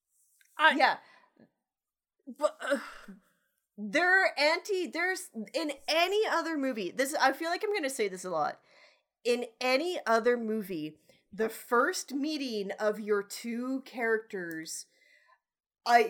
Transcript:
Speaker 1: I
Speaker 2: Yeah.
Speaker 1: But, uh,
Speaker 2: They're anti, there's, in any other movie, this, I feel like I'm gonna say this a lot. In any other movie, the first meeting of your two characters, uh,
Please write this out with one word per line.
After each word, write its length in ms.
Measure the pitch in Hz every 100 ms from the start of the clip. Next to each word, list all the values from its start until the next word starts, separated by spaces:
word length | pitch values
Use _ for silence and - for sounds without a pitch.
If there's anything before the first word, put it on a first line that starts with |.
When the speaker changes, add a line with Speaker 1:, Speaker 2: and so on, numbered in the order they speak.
| _ _ _ _ _ -
Speaker 1:
I 160 | 311 285
Speaker 2:
Yeah. 200 | 247 156 - - _ _ - _ _ _ _ _ _ _ - 240
Speaker 1:
But, 180 | 294 -
uh, 180 | - 269 - - - 190 _ _ _ _ _ -
Speaker 2:
They're 540 | 208 269 359 381 370 -
anti, 480 | 294 349 359 370 311
there's, 440 | 294 359 370 - 226 208
in 180 | 311 311 277 -
any 320 | 311 359 403 427
other 260 | 320 320 320
movie, 340 | 262 226 175
this, 240 | 180 269 311
I 120 | 262
feel 180 | 269 330
like 140 | 349
I'm 100 | 415
gonna 160 | 415 269
say 180 | 269 208
this 160 | 185
a 60 | 180
lot. 280 | 160 147 - _ _ - _ _ _
In 220 | 226 240 233 -
any 380 | 254 262 349 349 -
other 300 | 226 226 240
movie, 600 | 226 220 185 170 151 156 _ _ _
the 160 | 185 226
first 640 | - - 240 294 370 -
meeting 580 | 269 294 302 269 214 196 -
of 220 | - 202
your 220 | 208 208
two 600 | 196 - 233 233 254 269
characters, 1000 | - 240 226 220 220 196 170 160 160 - - _ _ _ _ _ _ _ _ _ -
uh, 160 | 240